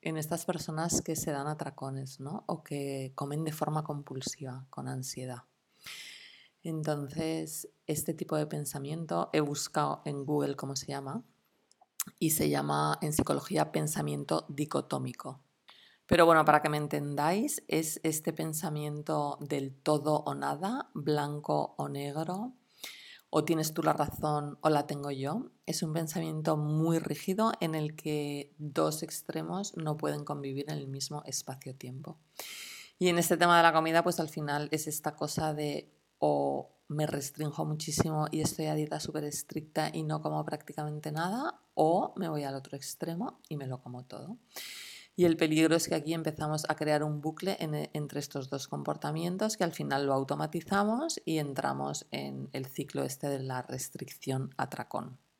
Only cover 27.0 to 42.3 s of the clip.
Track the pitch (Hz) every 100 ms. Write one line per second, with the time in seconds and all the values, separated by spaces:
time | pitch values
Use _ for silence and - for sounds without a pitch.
27 | - 147 - 185 220 226 170 160 151 156
28 | 156 151 147 143 143 _ 151 143 156 151
29 | 156 - - 160 160 180 202 - 156 151
30 | 156 147 147 143 139 135 143 151 139 135
31 | 135 151 147 131 - 131 - 131 127 131
32 | - 160 _ _ - - - - - _
33 | 180 175 170 175 175 170 165 160 160 165
34 | 170 170 160 - 151 143 147 156 156 151
35 | - - 151 - 156 151 151 143 - _
36 | _ _ 151 147 143 139 139 _ _ 147
37 | 151 147 135 - 151 151 156 151 - 151
38 | 160 156 151 156 151 - 156 156 151 151
39 | - 156 147 147 - 156 151 - 156 156
40 | 156 156 156 156 151 151 - - 151 151
41 | 151 151 175 220 311 - _ - 156 175
42 | - - 170